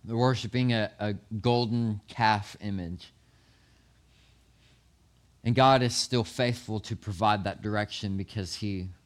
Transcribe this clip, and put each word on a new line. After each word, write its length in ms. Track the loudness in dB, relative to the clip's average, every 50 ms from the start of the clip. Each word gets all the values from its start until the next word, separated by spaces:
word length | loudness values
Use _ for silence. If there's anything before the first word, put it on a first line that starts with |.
| -10
They're 120 | -4 0
worshiping 560 | 2 2 2 2 0 -4 -4 -2 0 0 2 2
a, 180 | 0 0 -2 -4 _
a 160 | -4 -4 -4 -6 -8 _ -10 -2
golden 600 | 0 2 2 2 2 0 0 -2 -2 -2 -4 -6 _ -16
calf 480 | -2 2 4 4 4 2 -2 -8 -14 -10
image. 520 | -8 -8 -6 -6 -6 -8 -10 -12 -14 -20 _ _ _ _ _ _ _ _ _ _ _ _ _ _ _ _ _ _ _ _ _ _ _ _ _ _ _ _ _ _ _ _ _ _ _ _ _ _ _ _ _ _ _ _ _ _ -2
And 100 | 0 4
God 260 | 6 8 8 8 8
is 140 | 6 2 0
still 300 | -2 -2 0 0 0 0
faithful 560 | -2 -2 -2 0 0 0 -4 -6 -8 -8 -8
to 160 | -6 -8 -10
provide 480 | -8 -8 -8 -4 0 2 2 2 2 0
that 180 | -6 -8 -6 -6
direction 540 | -4 -2 -2 -2 -4 -6 -8 -6 -4 -4
because 400 | -4 -6 -6 -6 -8 -8 -8 -8
he 320 | -6 -6 -4 -4 -4 -6 -10 -12 -16 _